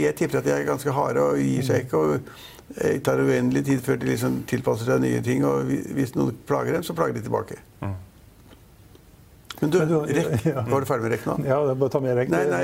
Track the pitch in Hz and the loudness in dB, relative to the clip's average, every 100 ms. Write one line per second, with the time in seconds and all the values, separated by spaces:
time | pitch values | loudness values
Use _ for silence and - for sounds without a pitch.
0 | 147 151 160 139 131 143 143 143 143 135 | 0 0 0 0 0 0 0 -2 -2 0
1 | 139 127 143 143 139 131 131 135 131 160 | 0 2 2 2 2 0 2 0 2 0
2 | 156 143 - - - - - - 156 151 | 2 0 -4 -18 -20 -20 -14 -4 -2 0
3 | - 131 135 127 123 135 139 135 123 131 | 0 2 2 2 2 0 2 0 2 -2
4 | 127 123 127 127 135 123 127 120 113 131 | 0 0 0 -2 -2 -2 0 0 2 2
5 | 131 123 117 127 143 139 131 139 - 139 | 2 0 0 0 2 2 0 -2 -2 -2
6 | 135 165 135 123 - 143 123 160 175 165 | -2 0 -2 -2 -2 -2 0 -2 -2 -2
7 | 156 120 113 113 107 - - - 101 95 | -2 -2 -2 -4 -4 -10 -16 -10 -8 -8
8 | - - - - - - - - - - | -12 -20 -20 -20 -20 -20 -20 -20 -20 -20
9 | - - - - - - 151 175 156 165 | -20 -20 -20 -20 -16 -4 0 2 4 2
10 | 151 143 156 139 165 135 117 135 135 131 | 2 0 2 0 0 0 0 0 0 -2
11 | 113 - - 165 147 135 147 131 135 151 | 0 -2 -2 -2 0 2 2 2 2 0
12 | 135 123 135 165 151 - | 0 0 2 2 2 0